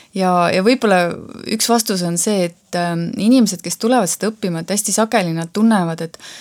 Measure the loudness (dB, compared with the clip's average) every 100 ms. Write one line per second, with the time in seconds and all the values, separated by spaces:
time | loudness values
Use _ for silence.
0 | -12 -2 0 2 2 2 2 2 2 2
1 | 2 -4 -12 -14 -6 -4 0 0 0 -2
2 | -2 -2 -2 0 -2 -6 _ -4 -2 -2
3 | -4 -2 4 4 4 0 -8 -4 0 2
4 | 0 -2 -4 -4 -4 -4 -4 -4 -2 0
5 | 0 0 0 -4 -4 0 2 4 0 -4
6 | -8 -12 -20 -20